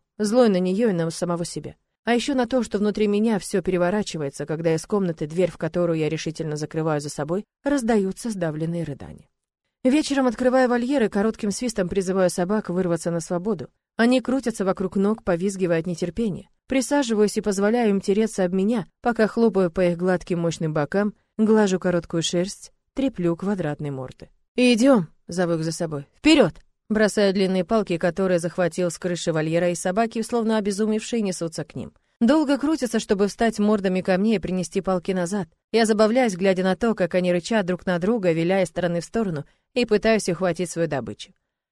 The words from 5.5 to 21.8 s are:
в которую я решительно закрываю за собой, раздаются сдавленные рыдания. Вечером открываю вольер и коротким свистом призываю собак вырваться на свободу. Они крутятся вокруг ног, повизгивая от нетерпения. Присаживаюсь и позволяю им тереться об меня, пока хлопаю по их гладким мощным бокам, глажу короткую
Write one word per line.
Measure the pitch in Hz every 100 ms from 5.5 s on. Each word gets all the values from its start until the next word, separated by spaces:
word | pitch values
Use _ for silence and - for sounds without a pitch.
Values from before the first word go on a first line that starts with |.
в | -
которую | 160 175 170 160
я | 151
решительно | 151 165 156 160 151
закрываю | 151 165 160 147
за | 147
собой, | - 147 185 - _
раздаются | 277 285 233 220 190 190 233
сдавленные | 196 165 151 160 170 156
рыдания. | 135 78 - - _ _ _ _ _
Вечером | 254 294 - 277 254
открываю | 220 254 254 254
вольер | 240 247 285
и | 208
коротким | 208 220 214 202
свистом | 190 247 - 180
призываю | 190 185 190 180
собак | - 180 214 -
вырваться | 175 185 165 175
на | 170
свободу. | - 175 190 196 123 _ _ -
Они | 233 254
крутятся | 233 262 240 - 190
вокруг | 180 185 190
ног, | 196 220
повизгивая | - 170 196 190 180 165
от | 170
нетерпения. | 170 180 170 233 170 - _ -
Присаживаюсь | 269 240 285 240 214 208 220
и |
позволяю | 214 196 202 240 220
им | 196
тереться | - 196 220 -
об | 180
меня, | 190 196 240 170 _
пока | 240 233 208
хлопаю | - 226 196 180
по | 180
их | 175 170
гладким | 180 180 - 170
мощным | 170 165 160
бокам, | 151 147 196 208 - _ -
глажу | 214 220 208
короткую | 185